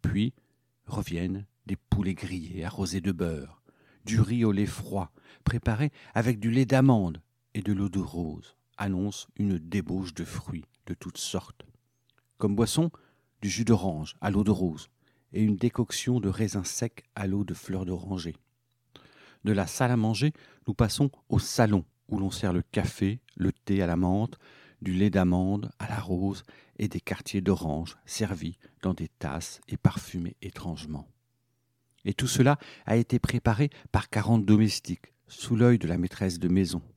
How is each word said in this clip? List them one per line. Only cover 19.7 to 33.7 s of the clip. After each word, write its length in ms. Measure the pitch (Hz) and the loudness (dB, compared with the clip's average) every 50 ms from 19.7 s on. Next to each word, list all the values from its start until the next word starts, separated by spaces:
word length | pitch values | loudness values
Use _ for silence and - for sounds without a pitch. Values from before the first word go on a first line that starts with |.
| - - 131 120 | 0 0 2 2
à 40 | 123 | 4
manger, 380 | 117 110 110 113 98 131 151 151 - - - - _ _ | 2 2 2 2 2 0 0 0 -4 -18 -20 -20 _ _
nous 60 | - 101 | -8 0
passons 360 | - 117 104 - - 143 139 - _ _ _ | 2 2 2 4 2 0 0 0 _ _ _
au 100 | - - | 0 0
salon, 460 | - - - - 120 107 104 95 85 _ _ _ _ - | 0 0 2 4 4 6 4 2 0 _ _ _ _ -6
où 100 | 107 98 | -4 -2
l'on 120 | 98 95 | -2 -2
sert 200 | - - - 98 | -2 -2 -2 0
le 100 | 90 90 | 0 0
café, 600 | 85 _ - - - - - - 95 95 107 127 _ _ _ | -2 _ -2 -2 -2 -2 -2 -2 -2 -2 -2 -4 _ _ _
le 160 | - - 95 - | -2 -2 -2 -2
thé 280 | _ _ - 101 98 | _ _ -2 0 2
à 60 | 92 | 2
la 80 | 87 85 | 2 2
menthe, 420 | 85 90 90 92 101 110 - - _ - - - - - - _ _ | 2 2 2 2 2 0 -2 -6 _ -20 -20 -20 -20 -20 -20 _ _
du 100 | - 95 | -6 -2
lait 180 | 90 92 101 104 | 2 2 2 4
d'amande 600 | 87 98 92 92 90 90 92 95 101 101 107 - - _ | 4 4 4 4 4 4 2 2 0 -2 -4 -8 -8 _
à 80 | 113 | -8
la 140 | 110 110 110 | -6 -6 -6
rose 420 | - 92 92 90 95 98 98 - - - - - _ _ _ - | -4 -2 -2 0 0 -2 -4 -6 -12 -20 -20 -20 _ _ _ -4
et 100 | 104 104 | -4 -4
des 100 | - 85 | -4 -6
quartiers 400 | _ - - - - - - 98 | _ -6 -8 -8 -8 -4 -4 -2
d'orange 560 | 92 95 95 80 85 80 73 78 82 82 - _ _ | 2 2 0 2 0 -4 -2 -4 -4 -8 -12 _ _
servis 520 | - - - 110 95 98 80 80 82 85 _ _ - _ _ | -12 -6 -4 -4 -4 -4 -6 -6 -10 -10 _ _ -20 _ _
dans 120 | - 92 95 | -4 -4 -4
des 140 | - 85 | -2 -6
tasses 540 | 80 _ _ - 76 69 82 - - - - _ - | -10 _ _ -8 -6 -6 -8 -10 -12 -16 -18 _ -10
et 80 | - | -10
parfumés 580 | - _ - - - - - - 90 85 87 - _ | 2 _ 2 2 2 -12 -8 -8 -6 -6 -6 -8 _
étrangement. 680 | - 98 - - - 90 82 82 80 76 78 71 65 - _ _ _ _ _ _ _ _ _ _ _ _ _ _ _ _ _ _ _ | -14 -14 -12 -10 -8 -8 -8 -8 -10 -10 -10 -10 -12 -14 _ _ _ _ _ _ _ _ _ _ _ _ _ _ _ _ _ _ _
Et 100 | 98 104 | -6 -4
tout 140 | - 131 | -2 -2
cela 300 | 127 - - 127 135 143 - - - - - - | -2 2 4 4 4 4 2 -2 -18 -20 -16 -2
a 120 | - 113 | 0 2
été 200 | 117 117 _ - | 2 2 _ 0
préparé 520 | 117 - - - 120 _ 120 110 98 147 143 | 0 0 0 -2 0 _ 2 2 2 0 -2